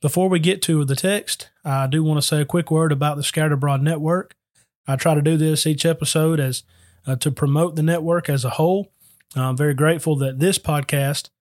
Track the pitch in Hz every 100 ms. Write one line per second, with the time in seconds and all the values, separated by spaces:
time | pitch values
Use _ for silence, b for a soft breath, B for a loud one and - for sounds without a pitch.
0 | 147 175 190 185 165 190 - 156 143 135
1 | 185 208 - - - _ - 135 135 147
2 | 156 151 135 151 143 175 165 156 156 143
3 | 147 143 143 - 156 147 143 139 147 160
4 | 156 175 - - _ _ b _ - 135
5 | 170 151 147 160 156 151 160 151 170 160
6 | 143 160 160 160 131 123 - b b b
7 | - 131 - 131 143 147 170 160 156 170
8 | 160 175 165 139 123 - 156 190 196 _
9 | b b _ - 131 127 147 139 151 165
10 | 160 147 135 131 170 190 - 151 139 147
11 | 139 143 - _